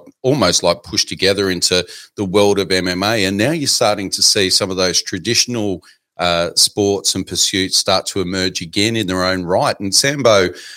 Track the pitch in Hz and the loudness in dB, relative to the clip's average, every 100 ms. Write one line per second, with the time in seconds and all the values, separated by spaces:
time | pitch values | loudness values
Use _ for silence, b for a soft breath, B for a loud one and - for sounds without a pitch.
0 | - _ 127 147 92 85 90 87 - 101 | -4 _ 0 2 2 2 0 0 -2 -4
1 | - - 92 98 98 90 - 90 87 B | -4 0 0 2 0 -2 0 0 -2 B
2 | B - 101 98 101 98 92 92 92 90 | B -6 0 4 4 2 2 0 0 -2
3 | 101 113 95 98 113 165 135 - 113 104 | 0 0 0 2 0 0 -2 0 0 0
4 | 95 - - 110 95 87 101 92 92 85 | -4 0 2 2 2 2 0 0 0 0
5 | - 95 85 117 - 120 104 90 b b | -4 -6 -2 0 0 -2 -4 -6 b b
6 | _ - 87 85 85 - - - 101 101 | _ -4 -2 0 0 0 0 2 0 2
7 | - 98 90 90 - 98 95 - - 92 | -2 -4 -4 -4 -2 0 0 0 0 0
8 | - 101 90 95 92 90 85 90 107 113 | 0 -4 -4 -2 -2 -4 -6 -2 0 0
9 | 92 92 92 92 87 95 135 - 101 95 | -2 0 0 -2 0 0 0 -2 0 0
10 | 139 143 120 104 90 B B | 0 2 4 4 4 B B